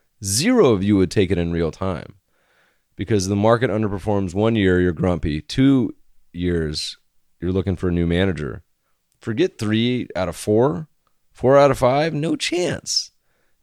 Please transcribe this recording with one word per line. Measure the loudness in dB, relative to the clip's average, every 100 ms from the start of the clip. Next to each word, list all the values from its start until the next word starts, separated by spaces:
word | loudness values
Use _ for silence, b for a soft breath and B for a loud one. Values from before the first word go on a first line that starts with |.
| _ _
Zero | -6 -2 2 4 4
of | 4
you | 4 2
would | 2
take | 2 0
it | 0
in | -2
real | -2 -4
time | -4 -6 -6 -12 -20 _ _ _ _ _ _ _ -12
because | -2 -2 0
the | 2
market | 2 2 2
underperforms | -2 -2 -4 -2 -2 -2
one | 0 0
year, | 2 4 4
you're | 2
grumpy. | 0 -2 -2 -4 -6
Two | -4 2 4 4 0 -6 _ _ _
years, | -6 -2 -2 -2 -6 -10 -12 _ _ _ _
you're | -4
looking | -2 -2
for | -2 0
a |
new | 0 0
manager. | 2 0 -2 -8 -10 -16 _ _ _ _ _
Forget | -6 -2 -2 -2
three | -2 0 0 -2 -6
out | -6 -6
of | -6
four, | 0 2 2 0 -10 _ _ _ _
four | -2 4 6
out | 6
of | 4
five, | 0 2 -2
no | -4 -4 -4
chance. | -4 -4 -4 -6 -6 -6 -6 _ _ _ _ _